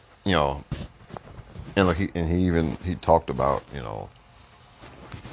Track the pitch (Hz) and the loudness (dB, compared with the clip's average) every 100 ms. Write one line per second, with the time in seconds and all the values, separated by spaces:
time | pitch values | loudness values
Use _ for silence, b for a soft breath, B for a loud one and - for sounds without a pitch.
0 | - - 101 87 71 71 - - - - | -10 -6 2 4 2 0 -8 -12 -12 -16
1 | - - - - - - - 101 92 85 | -18 -18 -18 -20 -18 -16 -4 2 4 2
2 | 98 87 80 87 92 82 80 - 90 87 | 0 -2 0 2 2 2 0 -2 -6 -2
3 | - 82 - 65 67 67 - 71 57 52 | 4 4 4 -2 0 0 -4 -12 -10 -10
4 | 50 - - - - - - - - - | -12 -18 -20 -20 -20 -20 -20 -20 -20 -20
5 | - - - | -18 -16 -16